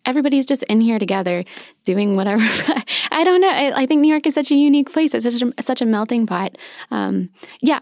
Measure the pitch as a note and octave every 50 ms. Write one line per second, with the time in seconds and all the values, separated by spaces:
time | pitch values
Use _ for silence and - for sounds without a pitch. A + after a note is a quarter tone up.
0 | - B3+ B3+ D4+ C4 C#4+ C4+ C#4 C4 - C#4+ C4 - - G#3+ A3 A3+ A3+ A3+ G#3+
1 | G3+ F3 F#3+ F#3+ F3+ F3+ F3 F3 F#3 - - - - - _ _ _ - F3+ G3+
2 | G#3 G3+ G3 F#3+ F#3+ G3+ G3+ A3 A3 G#3+ - - - - D#4+ B3+ - - - -
3 | - - - D#4 E4 F4+ F4+ F4+ F#4+ G4 - - C#4 C#4 - C#4 C4 B3+ D#4 D4
4 | D4 D4+ D#4 D4+ - E4 C4 D4 C#4 - D4 C#4 D4 C#4+ C#4 D4 C4+ - - D#4
5 | D#4+ D4 - A#3 A3+ A#3+ A#3 A#3+ B3 A#3+ - - - - C4 - B3 A3+ A3 G#3
6 | A3 A3 B3 A#3 A3+ G#3 F#3 F3+ G3 F#3+ - - - - - - - - - A3
7 | - - - - F#3 F3+ _ _ - - - - - D4 D4 -